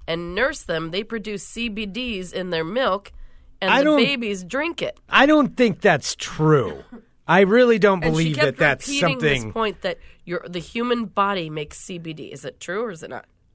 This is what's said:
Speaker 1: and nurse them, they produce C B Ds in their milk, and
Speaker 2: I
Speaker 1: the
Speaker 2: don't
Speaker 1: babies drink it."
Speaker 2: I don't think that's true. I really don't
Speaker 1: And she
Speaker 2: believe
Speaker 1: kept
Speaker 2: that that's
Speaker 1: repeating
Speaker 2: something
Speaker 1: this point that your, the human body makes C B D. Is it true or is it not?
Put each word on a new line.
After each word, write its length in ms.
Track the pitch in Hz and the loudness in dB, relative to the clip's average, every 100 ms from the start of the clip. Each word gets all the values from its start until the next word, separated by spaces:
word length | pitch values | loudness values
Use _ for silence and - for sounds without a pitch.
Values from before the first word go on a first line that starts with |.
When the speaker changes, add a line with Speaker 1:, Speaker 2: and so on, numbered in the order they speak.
| - | -8
Speaker 1:
and 260 | 170 170 | -6 -6
nurse 280 | 185 277 294 | -2 -2 -2
them, 280 | - 160 160 | -6 -4 -4
they 140 | 185 | -6
produce 400 | 214 226 214 202 - | -6 -8 -8 -10 -10
C 220 | 226 233 | -8 -8
B 180 | 208 208 | -6 -8
Ds 460 | 226 247 196 180 | -8 -8 -8 -8
in 180 | 190 180 | -8 -4
their 140 | 165 | -4
milk, 480 | 160 233 233 196 - - - - - - | -2 -2 0 -2 -6 -18 -18 -20 -20 -6
and 100 | 190 | 2
Speaker 2:
I 60 | 247 | 4
Speaker 1:
the 60 | |
Speaker 2:
don't 120 | 302 294 | 4 4
Speaker 1:
babies 380 | 277 269 220 190 | 2 0 -4 -6
drink 400 | 175 269 330 - | -6 -4 -4 -6
it." 160 | 143 - _ | -8 -8 _
Speaker 2:
I 180 | 202 277 | 4 6
don't 300 | 302 247 - | 6 2 2
think 240 | 233 - | 2 4
that's 360 | 196 151 - - | 2 2 0 -8
true. 680 | - - 156 147 95 69 - - _ _ - | -8 0 4 4 2 -6 -14 -20 _ _ 2
I 120 | 180 | 6
really 380 | 190 240 240 220 | 6 6 6 6
don't 240 | 202 185 | 4 4
Speaker 1:
And 140 | 160 160 | 2 2
she 80 | |
Speaker 2:
believe 120 | 160 143 | 0 2
Speaker 1:
kept 100 | 135 | 0
Speaker 2:
that 100 | - | 2
that's 300 | 151 131 269 | 2 2 -4
Speaker 1:
repeating 320 | 285 180 254 | 0 0 0
Speaker 2:
something 240 | 151 131 | 0 0
Speaker 1:
this 80 | 110 | -2
point 300 | 226 214 - | -4 -4 -4
that 160 | 185 - - - | -8 -8 -14 -20
your, 200 | 170 175 - | -10 -10 -8
the 100 | 175 | -12
human 460 | - 233 240 240 | -8 -6 -2 -4
body 440 | 202 208 196 190 160 | -2 -2 0 -2 -6
makes 280 | 151 147 - | -8 -10 -14
C 200 | - 175 | -14 -12
B 140 | 165 | -12
D. 100 | 156 117 | -14 -14
Is 120 | 139 | -14
it 140 | 139 - | -14 -14
true 240 | - 196 | -10 -8
or 80 | 233 | -8
is 120 | 165 | -10
it 60 | - | -14
not? 160 | 120 - _ _ | -14 -16 _ _